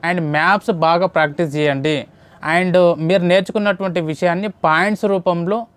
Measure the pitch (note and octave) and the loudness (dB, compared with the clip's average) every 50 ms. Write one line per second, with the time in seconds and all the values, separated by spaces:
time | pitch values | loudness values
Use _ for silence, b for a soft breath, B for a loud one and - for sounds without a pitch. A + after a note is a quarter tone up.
0 | - E3 F3+ F3+ E3 D3+ D3 D3+ D#3 - - G#3 - - F#3+ E3 D#3+ D#3+ E3+ F3 | -2 -2 -2 -2 -2 -2 0 0 2 2 2 2 0 -4 -2 0 2 2 2 2
1 | F#3 F3+ - E3 D#3 D3+ C#3+ D3 F3 D#3 C#3 D3+ D3+ D3 C#3 C#3 C3+ D#3 D#3 C#3 | 0 0 0 0 0 0 0 -4 -4 -2 -2 0 0 0 0 0 0 -2 -2 -2
2 | A2+ - b b b b b b - D3+ D#3+ F3 F#3 F#3 E3+ F#3 F3+ F3 F3 D3 | -4 -10 b b b b b b -4 0 0 0 0 2 2 4 4 4 2 2
3 | D#3+ D#3+ F#3 G3 F3 F3 F3 F#3+ F#3+ - - G#3+ G#3 G3+ G3 F3+ G3 F#3+ E3+ F3+ | 0 0 2 2 2 4 2 2 2 0 -4 -2 0 -2 -2 -2 -4 -4 -4 -4
4 | E3 D#3 D#3 - - F3 E3+ F3 G3+ G#3+ F#3 _ - D#3+ D#3 D#3+ F3+ G#3 G#3+ - | -4 -4 -4 -2 0 0 0 0 -4 -6 -8 _ 0 2 2 2 2 0 0 0
5 | - G#3+ G3 F#3+ F3 F#3+ F3 E3+ E3+ F3 G3+ A#3 A#3 _ _ | 0 0 0 0 0 -2 -2 -2 -2 -2 -4 -4 -6 _ _